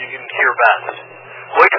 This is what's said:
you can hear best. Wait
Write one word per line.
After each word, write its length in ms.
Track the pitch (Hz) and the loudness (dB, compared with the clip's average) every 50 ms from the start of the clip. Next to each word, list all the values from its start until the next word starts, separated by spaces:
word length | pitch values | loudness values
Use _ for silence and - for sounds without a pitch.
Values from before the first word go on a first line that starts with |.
you 60 | 127 - | -10 -14
can 140 | - - - | -14 -16 -16
hear 260 | - - - - 127 | -10 -4 -2 -2 -2
best. 480 | 120 - 120 110 95 - - - - - - - - - - - - - - - - - | 0 2 4 4 2 2 -2 -10 -14 -14 -18 -20 -20 -20 -20 -20 -20 -20 -16 -4 2 4
Wait 80 | 494 - - | 4 4 4